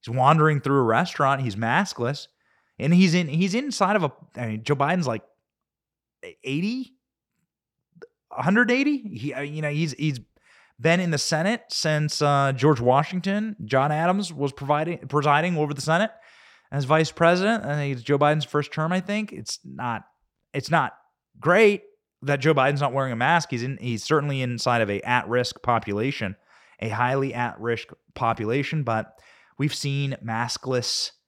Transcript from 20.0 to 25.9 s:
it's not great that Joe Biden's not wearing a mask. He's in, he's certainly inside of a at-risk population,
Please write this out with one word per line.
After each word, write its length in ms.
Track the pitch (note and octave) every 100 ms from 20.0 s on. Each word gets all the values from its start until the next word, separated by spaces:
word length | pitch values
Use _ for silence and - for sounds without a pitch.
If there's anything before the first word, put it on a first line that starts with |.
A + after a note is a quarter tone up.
| - _ _ _ _
it's 180 | C#3 C3+
not 220 | D#3+ B2+ - _ _ _ _
great 420 | D3+ F3 A3 G3+ - _ _ _
that 180 | C3 C#3+
Joe 140 | C#3
Biden's 260 | D3 C3 C#3+
not 120 | C#3
wearing 200 | C3 C3
a 40 | A#2
mask. 340 | B2+ E3+ D3+
He's 120 | B2
in, 160 | B2 C#3
he's 220 | B2 A2+
certainly 400 | - D3+ C#3+ C#3
inside 380 | B2+ A#2+ B2+ A#2+
of 100 | G#2+
a 100 | G2+
at-risk 600 | - B2 G2+ B2 A#2+ -
population, 720 | - A#2 A2